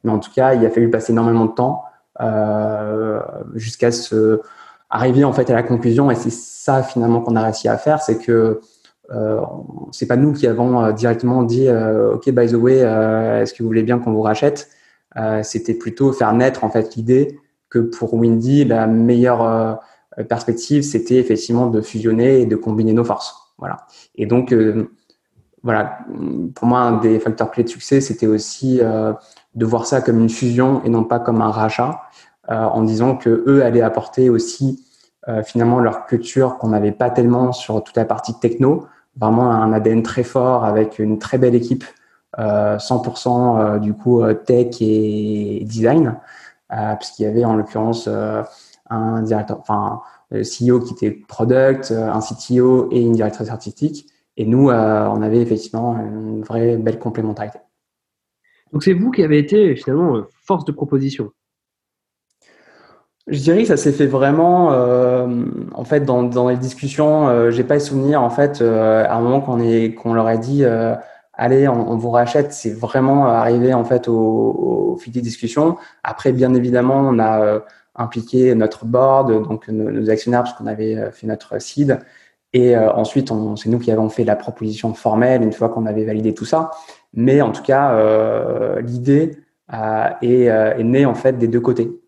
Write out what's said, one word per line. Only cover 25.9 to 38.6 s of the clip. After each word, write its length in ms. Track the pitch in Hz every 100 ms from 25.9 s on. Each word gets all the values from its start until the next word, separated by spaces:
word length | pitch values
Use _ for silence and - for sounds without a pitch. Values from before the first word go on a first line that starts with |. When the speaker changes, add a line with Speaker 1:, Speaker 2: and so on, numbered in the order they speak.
| - - - - - -
Speaker 1:
pour 140 | 131 120
moi, 120 | 123
un 180 | 120 110
des 200 | 113 113
facteurs 320 | 110 110 110
clés 120 | -
de 60 | 117
succès, 300 | - - 139
c'était 260 | 135 110 110
aussi, 520 | 110 - - 131 127
euh, 320 | 113 110 110 113 _ _ _
de 100 | 117
voir 200 | 113 117
ça 160 | - 135
comme 180 | 123 113
une 100 | 113
fusion 520 | 113 123 120 131 135
et 60 | 117
non 140 | 113
pas 160 | 113 117
comme 220 | 117 113
un 80 | 110
rachat, 520 | 107 110 - 127 - - _ _ _ -
euh, 60 |
en 280 | 113 110 117
disant 320 | 110 110 123 131
que 260 | 120 113 135
eux 160 | 139
allaient 180 | 123 120
apporter 480 | 117 - - - 127
aussi, 560 | 113 117 - 135 131 _ _ _ _ -
euh, 160 | 110
finalement 360 | 107 120 120 123
leur 260 | 117 104
culture 520 | - 120 - 135 127 127
qu'on 100 | 110
n'avait 220 | 107 104
pas 180 | 104 123
tellement 420 | 120 120 123 123
sur 320 | 123 - 110
toute 140 | - 117
la 80 |
partie 320 | 113 113 - 113
techno, 460 | 117 117